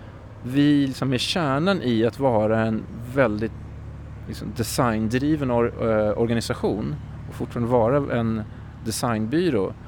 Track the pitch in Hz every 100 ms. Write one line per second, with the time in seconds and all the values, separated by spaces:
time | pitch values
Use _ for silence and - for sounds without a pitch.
0 | - - - - 123 135 147 143 139 127
1 | 131 123 - 196 151 135 180 185 123 113
2 | 113 120 135 110 107 110 110 110 - -
3 | - 139 123 107 110 - - - - -
4 | - - - - 107 107 113 - 123 110
5 | 110 127 143 156 135 120 117 - 117 107
6 | 107 101 117 117 107 120 196 104 135 151
7 | - - - - 120 123 117 123 110 143
8 | 139 123 113 110 107 - - - 113 107
9 | 127 110 110 151 180 117 92 -